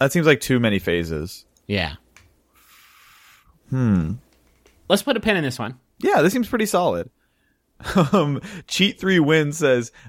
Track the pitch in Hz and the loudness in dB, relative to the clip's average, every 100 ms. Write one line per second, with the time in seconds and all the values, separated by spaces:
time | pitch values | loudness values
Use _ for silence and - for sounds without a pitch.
0 | 135 175 156 139 - 127 117 98 - 85 | 0 2 2 2 2 0 2 0 0 -2
1 | 82 78 82 - _ _ - 101 80 78 | -2 -6 -8 -12 _ _ -6 -4 -4 -8
2 | _ _ _ _ _ _ _ _ _ _ | _ _ _ _ _ _ _ _ _ _
3 | _ _ _ _ _ _ - 131 120 92 | _ _ _ _ _ _ -6 -2 2 2
4 | 80 113 _ _ _ _ _ _ - 202 | 0 -6 _ _ _ _ _ _ 0 0
5 | - 233 220 190 139 - 113 131 _ - | 0 -4 -2 -2 -2 -6 -10 -12 _ -6
6 | 392 370 165 247 233 233 208 180 170 87 | 0 2 2 0 -4 -4 -2 0 0 -2
7 | 85 _ _ _ _ _ _ _ - 190 | -8 _ _ _ _ _ _ _ -4 0
8 | 143 202 147 139 - 185 - - 196 - | 2 2 0 -2 -8 -18 -10 0 0 0
9 | 185 185 147 160 147 156 143 123 120 - | 0 2 4 2 0 0 2 2 0 -14